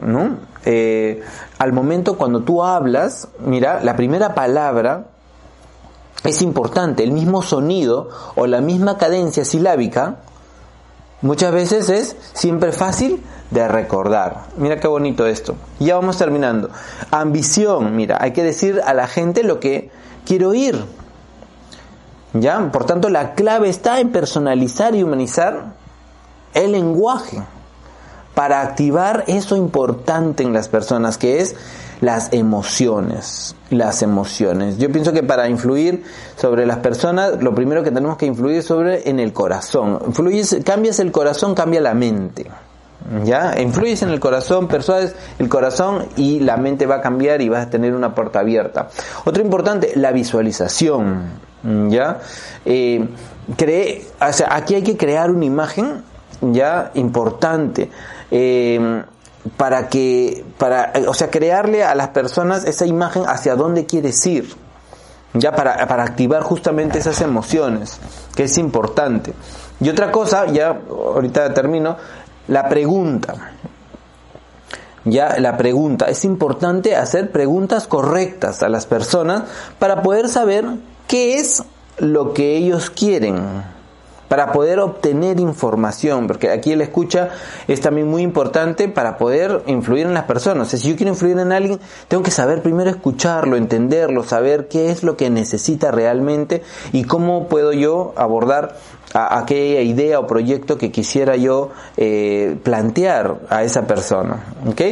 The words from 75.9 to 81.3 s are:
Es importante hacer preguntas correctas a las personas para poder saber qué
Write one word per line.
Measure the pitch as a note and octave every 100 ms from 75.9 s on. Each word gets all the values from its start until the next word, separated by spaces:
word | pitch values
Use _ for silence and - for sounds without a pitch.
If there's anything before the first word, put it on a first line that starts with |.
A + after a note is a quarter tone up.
| B2 -
Es | C3 G3
importante | F#3 D3 - F3 F#3 G#3 F#3+
hacer | B2+ F3+ G#3
preguntas | D3+ C#3 F3 F#3+ A3 -
correctas | D3 C#3 F3 F#3 - G2+ G2
a | G#2+
las | A2 -
personas | A#2 A#2 F3+ E3 G3+ G#3+ - - -
para | G3 F#3+
poder | F#3+ G#3 A#3+
saber | A#3+ A3 G3+ A#3 A#3 - - -
qué | B3 A#3+